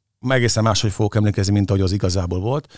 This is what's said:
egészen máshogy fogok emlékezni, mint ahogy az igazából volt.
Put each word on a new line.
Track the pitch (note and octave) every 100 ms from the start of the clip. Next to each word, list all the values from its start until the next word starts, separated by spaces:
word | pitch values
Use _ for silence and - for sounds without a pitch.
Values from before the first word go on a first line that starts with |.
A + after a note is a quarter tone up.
| _ _ B2
egészen | C3 A#2+ A2+
máshogy | G#2+ G2+ A2
fogok | - G#2+
emlékezni, | A2 G#2+ G2 F#2+
mint | G2+ F#2+
ahogy | G2
az | F#2
igazából | G2+ F#2 F#2 F2 F2+
volt. | G#2 C#3+ -